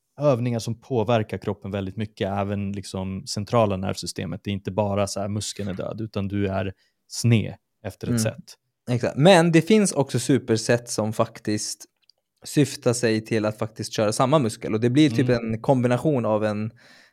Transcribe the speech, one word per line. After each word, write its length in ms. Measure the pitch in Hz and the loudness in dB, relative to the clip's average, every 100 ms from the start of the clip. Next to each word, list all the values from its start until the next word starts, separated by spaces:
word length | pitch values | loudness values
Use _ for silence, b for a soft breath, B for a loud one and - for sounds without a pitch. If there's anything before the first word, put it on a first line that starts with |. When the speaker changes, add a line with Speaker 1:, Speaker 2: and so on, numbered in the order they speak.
| _ - | _ -2
Speaker 1:
övningar 400 | 147 120 120 117 | 2 2 0 -2
som 220 | 120 113 | -4 -8
påverkar 560 | - 127 104 117 107 95 | -4 -2 2 2 0 -6
kroppen 340 | - 98 98 | -6 -6 -6
väldigt 260 | 98 95 101 | -6 -6 -6
mycket, 320 | 107 - 95 | -8 -6 -4
även 400 | 101 101 101 98 | -2 -4 -4 -6
liksom 560 | 101 - 98 95 95 - | -8 -8 -8 -6 -8 -8
centrala 500 | - 101 120 107 95 | -10 -2 2 2 0
nervsystemet. 640 | 98 98 - - 92 92 | -4 -6 -8 -8 -8 -8
Det 60 | - | -6
är 40 | |
inte 180 | 98 - | -6 -4
bara 360 | 95 104 98 98 | -2 0 0 -2
så 120 | - | -4
här 80 | 98 | -6
muskeln 420 | 104 - - 101 | -6 -8 -8 -8
är 40 | |
död, 280 | 92 - 107 | -8 -8 -8
utan 260 | 110 104 98 | -8 -6 -4
du 200 | 101 98 | -2 -2
är 260 | 95 95 - _ _ _ | -2 -6 -8 _ _ _
sned 480 | - 120 117 98 - _ _ | -2 2 2 0 -8 _ _
efter 240 | 101 - - | -14 -10 -4
ett 40 | |
Speaker 2:
Mm. 80 | 120 | -2
Speaker 1:
set. 340 | 110 - - - _ _ - | -2 -4 -16 -20 _ _ -4
Speaker 2:
Exakt. 260 | 123 113 - | -2 -2 4
Men 340 | 160 185 170 | 6 8 6
det 100 | 160 | 4
finns 300 | 156 214 196 | 6 4 4
också 280 | - 135 123 | 0 0 0
superset 680 | - 131 - 113 - 120 - | 2 2 2 0 2 0 0
som 240 | - 107 | -4 -2
faktiskt 720 | 110 113 - - 104 - - - _ _ _ _ _ - | 0 -2 -4 -4 -4 -4 -10 -16 _ _ _ _ _ -4
syftar 480 | - 131 - 123 | 0 0 0 -2
sig 320 | 120 117 110 110 | 0 2 0 0
till 200 | 113 107 | -2 -2
att 120 | 107 | -2
faktiskt 360 | 110 - 107 | -8 -8 -8
köra 180 | - 107 | -2 0
samma 280 | 110 131 156 | 2 4 4
muskel. 340 | 113 - 76 | 2 -4 -4
Och 60 | 110 | 0
det 100 | 120 | 2
blir 200 | 127 156 | 4 4
typ 200 | 113 127 | 4 2
Speaker 1:
Mm. 240 | 120 113 | 0 -2
Speaker 2:
en 80 | 110 | -4
kombination 640 | - 131 123 123 160 135 107 | 0 2 2 0 0 0 0
av 200 | 107 107 | 0 0
en, 260 | 104 110 - b b b | -2 -6 -10 b b b